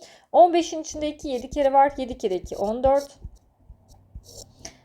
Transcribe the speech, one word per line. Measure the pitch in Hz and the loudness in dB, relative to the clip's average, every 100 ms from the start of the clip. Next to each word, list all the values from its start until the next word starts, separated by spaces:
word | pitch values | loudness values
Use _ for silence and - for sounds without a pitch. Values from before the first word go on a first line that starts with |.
| - - _ | -20 -20 _
On | 269 349 | 6 6
beşin | 339 330 320 | 6 -2 -6
içinde | 311 311 302 | -10 -8 -8
iki | 302 302 | -8 -8
yedi | 247 262 | -8 -8
kere | 302 269 | -2 2
var. | 269 285 277 | 4 2 0
Yedi | 247 254 | -10 -6
kere | 180 | -6
iki | 180 - - | -6 -8 -6
on | 202 240 | -4 0
dört. | 262 277 285 - - - _ _ _ - _ - _ - - - - _ - - | 2 0 -2 -16 -20 -20 _ _ _ -20 _ -20 _ -20 -20 -20 -20 _ -20 -20